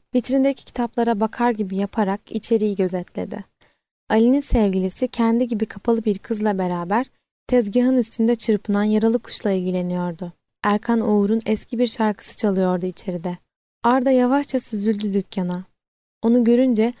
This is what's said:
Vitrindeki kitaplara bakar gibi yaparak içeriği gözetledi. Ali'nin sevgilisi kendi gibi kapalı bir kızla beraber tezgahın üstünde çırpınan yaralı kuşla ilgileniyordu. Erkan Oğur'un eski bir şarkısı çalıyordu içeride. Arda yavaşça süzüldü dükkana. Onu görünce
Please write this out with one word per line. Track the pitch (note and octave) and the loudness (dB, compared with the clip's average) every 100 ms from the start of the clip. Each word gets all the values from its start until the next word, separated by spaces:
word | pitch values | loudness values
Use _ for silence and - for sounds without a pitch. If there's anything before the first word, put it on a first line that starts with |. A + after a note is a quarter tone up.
| _ | _
Vitrindeki | B3 A#3 C4+ C4+ C4+ | -2 0 2 2 0
kitaplara | - - A#3 - A#3 G#3 | -8 -6 -4 -2 0 0
bakar | A3 - B3 | -2 0 -2
gibi | G#3+ F#3+ F#3+ | 0 -2 -2
yaparak | G3+ - G3 G3+ - | -4 -2 -2 -2 -6
içeriği | A3 - A3+ G#3 G3 | -6 0 0 0 0
gözetledi. | F#3 F3+ F3+ - F3+ G3+ - _ _ _ _ _ - | -2 -2 -6 -8 -8 -8 -14 _ _ _ _ _ -2
Ali'nin | A3 A#3 C#4 | 2 4 4
sevgilisi | C#4+ B3 G#3 F#3+ F#3 - B3+ | 2 2 2 2 -2 -2 -4
kendi | - A3+ A#3 A#3+ | 0 0 2 0
gibi | A3 G#3+ | -2 -4
kapalı | - - A3+ | -6 -2 0
bir | A3 G3 | 0 -4
kızla | - A3 G#3+ G3 | -4 -2 0 0
beraber | F3+ F3 F3 G#3 C4 _ _ _ - | -2 -2 -2 -2 -2 _ _ _ 0
tezgahın | B3 G3+ A3+ B3 C4 | 2 2 2 2 2
üstünde | A3+ - A3+ | 0 0 0
çırpınan | A#3 - G#3 - G3+ | 0 0 0 0 0
yaralı | G#3+ G#3+ A3+ A#3 | 2 2 2 0
kuşla | - - G#3 | -2 -6 -2
ilgileniyordu. | F#3+ F3+ F3+ F3+ F3+ F3 E3 F3 - _ - | -2 0 -2 -2 -2 -4 -6 -12 -14 _ -6
Erkan | G#3 G#3 - A#3 | -2 -2 0 0
Oğur'un | G#3+ G#3 G3+ A3+ - | 2 2 2 0 -2
eski | G#3+ - A3+ | -4 -4 -2
bir | A#3+ | -2
şarkısı | - G#3+ G3+ - - | 0 -2 -2 -8 -2
çalıyordu | G#3+ F#3+ F#3 F3+ F3+ | 0 2 0 0 -4
içeride. | - - F3 F3+ F3 _ _ _ _ | -6 -8 -6 -6 -10 _ _ _ _
Arda | A#3 C4 B3+ | 0 2 4
yavaşça | B3+ B3 C#4 C#4+ C4 | 2 4 2 0 -4
süzüldü | - G#3 G#3 G#3 G#3 | -4 -4 -2 -2 -2
dükkana. | G3 F#3+ - F3+ F3+ F#3 _ _ _ _ _ | -2 -4 -6 -4 -6 -10 _ _ _ _ _
Onu | A3+ B3 | 2 4
görünce | A#3 A#3+ C4 A3 A3+ - | 4 4 4 2 0 -2